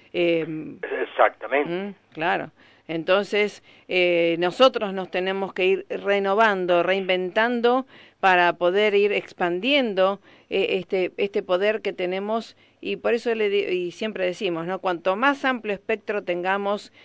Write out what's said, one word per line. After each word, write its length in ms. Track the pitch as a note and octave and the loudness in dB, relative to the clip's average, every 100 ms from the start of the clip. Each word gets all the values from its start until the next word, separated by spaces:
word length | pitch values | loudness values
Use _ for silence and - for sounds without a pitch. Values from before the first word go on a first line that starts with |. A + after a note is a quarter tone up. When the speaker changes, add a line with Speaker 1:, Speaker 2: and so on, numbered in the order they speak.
| _ | _
Speaker 1:
Eh, 340 | F3 E3+ E3 D#3+ D#3 D3+ - - - | 0 2 0 -2 -8 -10 -12 -8 -6
Speaker 2:
Exactamente. 680 | - - A2 - A2 C3+ D3+ | -4 2 2 2 -4 -2 -2
Speaker 1:
¿Mm? 240 | F3+ G3+ F#3+ _ | -4 -8 -12 _
Claro. 380 | - E3+ F#3+ D3+ _ - _ - | -6 -2 -2 -6 _ -20 _ -8
Entonces, 720 | E3 D#3+ F#3+ G3 G#3 G#3 - _ - - | -4 2 0 2 0 -2 -4 _ -20 -4
eh, 480 | F3+ F3 E3+ E3+ E3+ | 2 4 4 2 2
nosotros 540 | F3+ F3 C4 A#3 G#3 | 0 4 4 4 -4
nos 180 | F#3+ F3+ | -4 -4
tenemos 440 | F3+ F#3 G3 F#3 | -4 -2 -2 -4
que 100 | - | 0
ir 220 | F#3 F#3+ - | 2 2 -2
renovando, 920 | - F#3+ G3+ G3 G3+ A3+ F#3+ F3+ F3 | -6 0 0 2 4 4 2 2 2
reinventando, 1040 | E3+ G3 F#3+ F#3 F#3 F#3+ A#3 A#3+ A#3+ B3+ C4 - - - | 2 0 0 -2 0 0 0 2 2 2 -2 -16 -20 0
para 320 | F#3+ F3+ F3 | 2 4 4
poder 400 | E3 F3 G3 G#3+ | 2 2 4 4
ir 180 | G3+ G3+ | 4 2
expandiendo, 1080 | G3+ - - F3 F3+ A#3 C#4+ A#3+ F#3 F#3+ G3 - - - | 0 -6 -4 -2 -2 0 2 2 2 0 0 -12 -20 -6
eh, 280 | F3+ F#3+ F#3+ | -2 -2 -2
este, 340 | E3+ F#3+ F3+ - | -2 -2 -2 -2
este 260 | G3+ G3+ | -4 -4
poder 380 | G3 F3+ G#3 G#3+ | -2 0 0 -2
que 100 | G3+ | -4
tenemos, 640 | F3+ F3+ F#3+ G3+ A3 G#3+ - _ - | -6 -4 -4 -4 -6 -6 -18 _ -14
y 160 | - G3 | -8 -4
por 180 | G#3 | -2
eso 200 | A#3 A#3+ | -2 -2
le 140 | A3+ G#3 | -2 0
di-, 140 | G3+ - | 0 0
y 240 | F3+ F3 | -2 -4
siempre 340 | - A3 G3 | -6 -8 -4
decimos, 420 | F3+ F3 G3 E3 E3+ | -4 -2 -4 -4 -4
¿no? 120 | F#3 | -4
Cuanto 380 | F#3 E3+ F#3+ G3 | -4 -2 -2 2
más 280 | C4+ C#4 | 0 2
amplio 300 | C4+ B3 G#3+ | -2 -2 -4
espectro 480 | G3 - A3 - G#3 | -6 -4 -4 -4 -6
tengamos 680 | F#3 F3 F3+ G3 G3+ G3+ - - | -4 -4 -2 -2 -2 -4 -8 -20